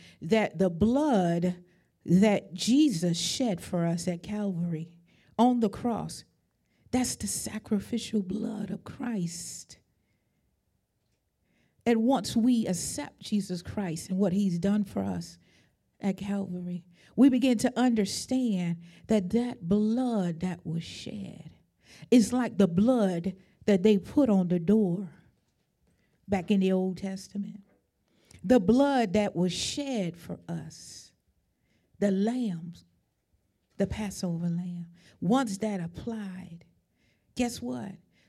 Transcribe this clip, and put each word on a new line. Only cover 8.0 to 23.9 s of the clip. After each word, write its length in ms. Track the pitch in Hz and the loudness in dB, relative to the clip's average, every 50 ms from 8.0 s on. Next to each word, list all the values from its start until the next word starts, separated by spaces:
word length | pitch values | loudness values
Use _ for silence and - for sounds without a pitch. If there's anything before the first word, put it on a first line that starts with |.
| - - - 214 190 | -6 -4 -4 -4 -2
blood 480 | 180 185 214 - - 214 208 208 - | -2 -4 -6 -4 -6 -6 -6 -8 -8
of 120 | - - - | -8 -10 -12
Christ. 960 | - - - 277 240 233 202 175 165 170 - - - - - - - - - _ _ _ _ _ _ _ _ _ _ _ _ _ _ _ _ _ _ _ _ _ _ _ _ _ _ _ _ _ _ _ _ _ _ _ _ _ _ _ _ - | -12 -12 -8 -6 -4 -4 -4 -4 -4 -6 -8 -12 -14 -14 -16 -18 -20 -20 -20 _ _ _ _ _ _ _ _ _ _ _ _ _ _ _ _ _ _ _ _ _ _ _ _ _ _ _ _ _ _ _ _ _ _ _ _ _ _ _ _ 0
And 160 | 233 240 226 220 | 2 2 2 4
once 320 | 240 277 - - - - | 4 2 2 0 0 0
we 320 | 240 220 254 254 226 220 | 2 4 4 4 2 2
accept 540 | - 185 170 - - - - 285 - - - | 0 -2 -4 -4 -6 -8 -8 -10 -10 -12 -16
Jesus 420 | - - 214 208 196 - 180 170 - | -8 -4 -2 -2 -2 -2 -6 -8 -8
Christ 480 | - - - 202 175 160 165 - - | -8 -6 -6 -4 -4 -4 -6 -6 -4
and 80 | 185 185 | -2 0
what 140 | 208 190 170 | 0 2 2
he's 260 | 202 208 190 170 175 | 2 0 0 0 0
done 240 | 165 196 208 214 202 | 0 0 0 0 0
for 200 | - - 202 190 | -2 -4 -4 -4
us 340 | 196 180 175 170 - - - _ _ _ _ _ _ _ _ _ _ _ _ | -4 -4 -6 -8 -10 -14 -20 _ _ _ _ _ _ _ _ _ _ _ _
at 160 | - 196 190 | -4 -4 -4
Calvary, 680 | 190 196 202 202 202 196 180 180 180 180 175 180 170 - _ _ _ _ _ - | -4 -4 -4 -4 -4 -4 -6 -8 -8 -8 -6 -8 -8 -10 _ _ _ _ _ 2
we 120 | - 247 277 | 6 6 6
begin 300 | 240 254 247 262 247 214 | 6 6 4 2 2 2
to 140 | - 247 247 | 2 0 2
understand 1000 | 220 247 254 233 220 196 190 - - - - 254 262 254 233 202 180 175 170 170 170 - - - - - - | 2 2 2 4 2 0 0 -2 -6 -6 -4 -2 -2 0 0 0 0 0 -2 -4 -6 -8 -16 -20 -10 -4 0
that 220 | 226 214 185 180 | 0 0 2 0
that 380 | - 233 240 247 - - - 165 | 0 0 0 -2 -6 -6 -2 0
blood 720 | 202 208 208 214 226 247 262 247 233 214 185 175 165 160 | 2 2 2 2 0 0 0 0 0 0 -2 -2 -2 -4
that 240 | 175 185 175 170 - | -4 -6 -6 -6 -6
was 200 | 160 160 165 165 | -6 -6 -6 -6
shed 680 | - - - - - - 208 190 - - - - - - _ _ _ _ _ _ _ - - - - 233 | -8 -12 -14 -12 -12 -10 -10 -12 -12 -14 -16 -18 -20 -20 _ _ _ _ _ _ _ -20 -16 0 6 6
is 200 | 247 208 - 247 | 6 6 6 2
like 240 | 254 240 - - | 0 -2 0 2
the 120 | 170 202 175 | 2 2 4
blood 640 | 165 175 208 240 262 240 208 190 180 170 170 190 185 - - _ _ _ - | 4 4 4 4 4 4 4 2 0 0 -2 -4 -6 -8 -12 _ _ _ 0
that 160 | - 208 190 180 | 2 4 6 6
they 160 | 220 | 6